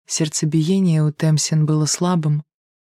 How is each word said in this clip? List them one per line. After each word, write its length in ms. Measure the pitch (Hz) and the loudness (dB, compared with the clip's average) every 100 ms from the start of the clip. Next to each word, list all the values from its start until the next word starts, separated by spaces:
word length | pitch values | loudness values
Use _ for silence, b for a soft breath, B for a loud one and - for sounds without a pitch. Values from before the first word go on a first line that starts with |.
| - | -10
Сердцебиение 960 | - 156 - 160 160 156 196 185 156 | -4 -4 -2 -2 0 2 2 2 2
у 80 | 151 | 0
Темсин 540 | 147 160 151 - 156 151 | 0 0 0 0 0 2
было 200 | 151 151 | 0 0
слабым, 580 | - 175 180 151 147 - _ _ _ _ | -2 0 0 0 -2 -4 _ _ _ _